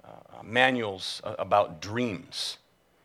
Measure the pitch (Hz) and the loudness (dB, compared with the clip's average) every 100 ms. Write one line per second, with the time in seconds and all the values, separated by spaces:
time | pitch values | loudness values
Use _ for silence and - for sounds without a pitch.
0 | - - - - - 120 131 127 107 92 | -20 -20 -20 -18 -2 4 4 4 -2 -4
1 | - - 104 - 95 101 - 80 98 113 | -8 -8 -8 -4 4 4 4 0 -6 -2
2 | 123 87 - - - - _ _ _ _ | -2 -2 -8 -8 -8 -10 _ _ _ _